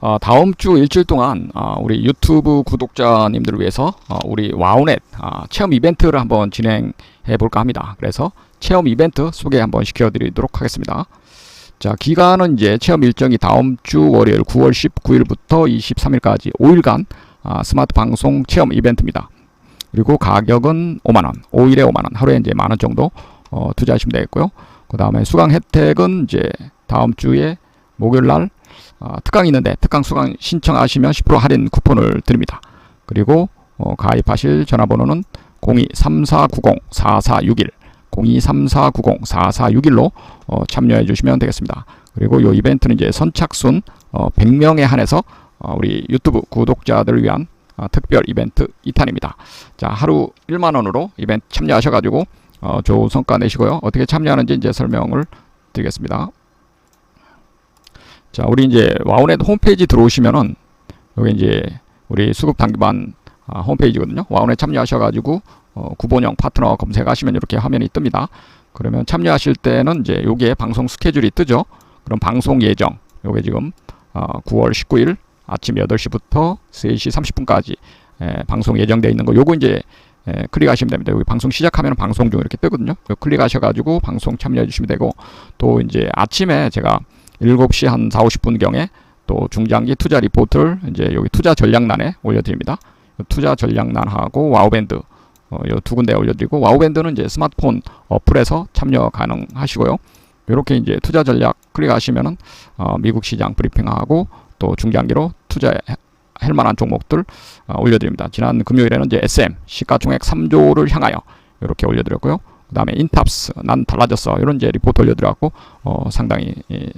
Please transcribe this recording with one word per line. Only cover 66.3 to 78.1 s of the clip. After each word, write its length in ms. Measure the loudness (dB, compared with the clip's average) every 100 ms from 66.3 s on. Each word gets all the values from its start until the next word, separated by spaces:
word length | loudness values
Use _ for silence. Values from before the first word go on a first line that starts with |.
| 0
파트너 400 | 0 0 0 0
검색하시면 580 | -2 0 0 0 -2
이렇게 240 | -2 -2 -4
화면이 300 | -2 -2 -2
뜹니다. 400 | -4 -2 -4 -6 -10 -20 _ _
그러면 340 | -10 -4 -4 -2
참여하실 480 | -2 0 0 0 0
때는 460 | 0 0 0 -2
이제 200 | -2 -2
여기에 300 | -2 0 0
방송 340 | 0 -4 -4 -6
스케줄이 440 | -2 -2 0 0
뜨죠. 340 | 0 0 0 -2 -10 _ _
그럼 160 | -6 -2
방송 420 | 0 0 0 2
예정, 380 | 2 2 -2 -4 _ -12 -6
요게 160 | -4
지금, 300 | -2 -4 -6 -12 -20 -20 _
어, 260 | -8 -8 -8
구월 340 | -4 0 0 -2
십구 240 | 0 2
일 180 | 2 -2 _ _ -12
아침 300 | -10 -6 -4
여덟 200 | -2 -2
시부터 600 | -4 -8 -4 -2 -2 -4 _
세 260 | -8 -4 -4
시 140 | -4
삼십 240 | -4 -4
분까지, 420 | -6 -2 -2 -2 -12 -16 -20 _